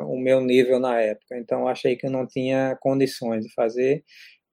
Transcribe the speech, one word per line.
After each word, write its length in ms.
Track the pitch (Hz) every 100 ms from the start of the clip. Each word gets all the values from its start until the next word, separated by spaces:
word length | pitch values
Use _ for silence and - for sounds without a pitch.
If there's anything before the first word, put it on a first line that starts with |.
| 135
o 120 | 131
meu 220 | 127 131
nível 400 | 127 127 127 127
na 200 | 127 117
época, 360 | 107 107 - 123
então 240 | 113 127
eu 60 | 127
achei 280 | 123 135 120
que 120 | 135
eu 20 |
não 160 | 131 127
tinha 520 | - 131 135 135 131
condições 640 | 135 135 135 - 120 110 113
de 80 |
fazer, 500 | - 117 123 131 151 - - - _ _